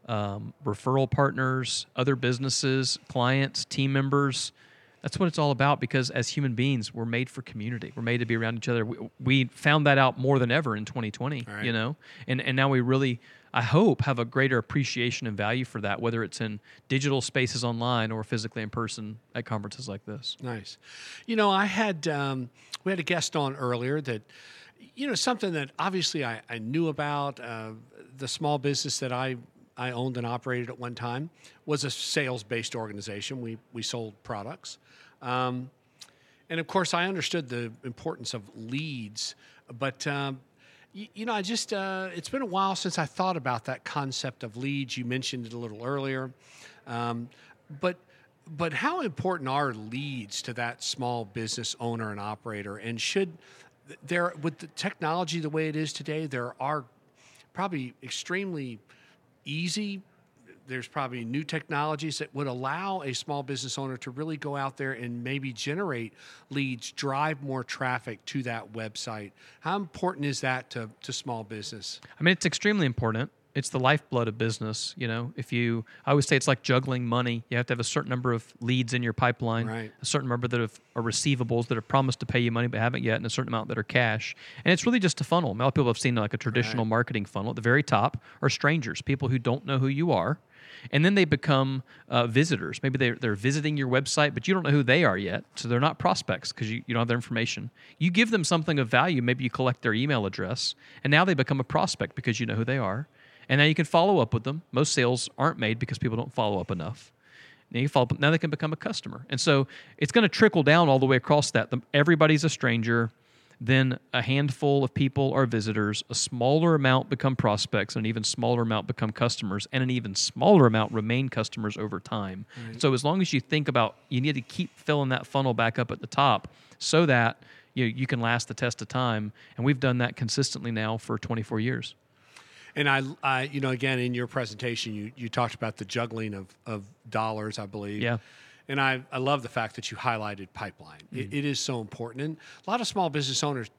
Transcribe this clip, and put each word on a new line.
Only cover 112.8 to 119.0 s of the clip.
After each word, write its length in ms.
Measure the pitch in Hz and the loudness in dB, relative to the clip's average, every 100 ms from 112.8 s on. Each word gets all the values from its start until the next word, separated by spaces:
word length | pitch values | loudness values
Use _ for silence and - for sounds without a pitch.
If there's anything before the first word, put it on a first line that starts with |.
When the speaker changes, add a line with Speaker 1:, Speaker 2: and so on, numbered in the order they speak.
| 113 117 113 _ _ _ _ _ | 2 2 0 _ _ _ _ _
Speaker 1:
then 320 | 113 131 131 123 _ | 4 4 4 0 _
a 100 | 123 | -2
handful 600 | 117 135 143 123 143 139 | 2 2 2 2 2 4
of 100 | 131 | 2
people 400 | - 135 143 135 | 2 0 2 2
are 120 | 135 127 | 4 4
visitors, 560 | 117 107 107 104 107 - | 2 0 0 0 0 -4
a 60 | - | -4
smaller 580 | - 123 123 151 170 | -4 0 4 4 6
amount 340 | 156 131 131 - | 6 6 4 2
become 280 | 139 135 131 | 0 0 2
prospects, 580 | 113 104 - 107 101 | 2 2 0 -2 -2
and 100 | 117 | -2
an 40 | 110 | -2
even 160 | 113 | -2
smaller 380 | 104 - 117 120 | -4 0 2 2
amount 260 | 113 110 104 | 2 0 -2
become 240 | 113 | -4